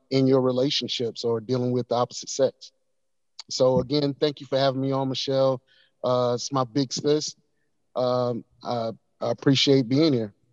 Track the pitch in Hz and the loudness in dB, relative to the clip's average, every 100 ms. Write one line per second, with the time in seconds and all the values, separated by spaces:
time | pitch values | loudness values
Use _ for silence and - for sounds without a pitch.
0 | - 135 131 135 127 127 143 - 120 - | -2 2 4 4 4 2 0 -2 -4 -4
1 | 117 - 117 113 110 127 123 123 117 117 | -6 -4 -2 -2 -2 -2 0 -2 -2 -2
2 | - - - - 131 - - _ _ _ | -2 -4 -8 0 0 -2 -16 _ _ _
3 | _ _ _ - - - 131 127 127 147 | _ _ _ -20 -8 0 2 2 0 0
4 | 143 139 151 139 135 135 139 131 135 135 | -2 0 -2 -2 -4 0 0 0 -2 -2
5 | 135 127 - 135 135 127 _ _ _ _ | -2 -4 -2 2 2 0 _ _ _ _
6 | 123 123 123 120 - 139 120 143 131 - | -2 0 0 -2 -2 -2 0 -2 -2 -2
7 | 147 151 - - _ _ _ _ _ - | 0 0 -2 -12 _ _ _ _ _ -4
8 | 127 123 123 117 - _ - 120 113 - | -2 0 -2 -4 -10 _ -6 -4 -6 -8
9 | _ - 117 120 143 131 - 135 113 135 | _ -8 -6 -2 0 2 4 2 2 2
10 | 165 127 107 - _ | 4 2 -2 -10 _